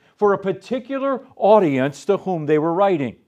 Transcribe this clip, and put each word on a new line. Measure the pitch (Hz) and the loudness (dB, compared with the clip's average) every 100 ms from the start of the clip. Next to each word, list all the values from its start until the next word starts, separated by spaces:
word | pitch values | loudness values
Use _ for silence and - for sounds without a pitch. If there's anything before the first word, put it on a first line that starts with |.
| _ - | _ -2
for | 208 | 0
a | 196 | 0
particular | 196 190 - 254 - 269 277 254 - - | -2 -8 -6 -8 -6 -6 -4 -6 -8 -2
audience | 202 214 175 135 135 147 - | 4 4 4 0 -2 -4 -2
to | 190 | -2
whom | 190 175 151 | -2 -6 0
they | 151 | 0
were | 160 | 0
writing. | 170 202 170 127 - | 0 0 0 -4 -8